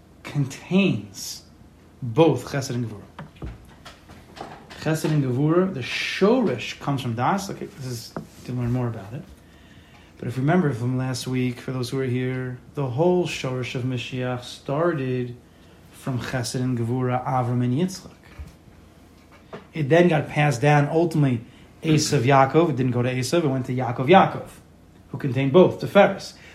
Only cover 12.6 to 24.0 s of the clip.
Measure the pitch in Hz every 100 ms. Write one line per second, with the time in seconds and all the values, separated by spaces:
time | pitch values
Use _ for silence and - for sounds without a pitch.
12.6 | - - 127 117 175 180 175 - 135 127
13.6 | 120 131 127 123 117 127 127 123 - -
14.6 | - 139 175 151 131 127 123 120 - -
15.6 | - - - - - 123 - 131 117 131
16.6 | 127 120 117 127 127 127 139 131 120 123
17.6 | 123 131 185 - - - - - - -
18.6 | - - - - - - - - - -
19.6 | - 160 131 165 175 151 - 147 147 117
20.6 | 147 147 143 160 170 160 139 117 - -
21.6 | - - 160 151 - 143 120 135 131 156
22.6 | 170 131 131 120 123 127 120 170 151 131
23.6 | 123 127 123 123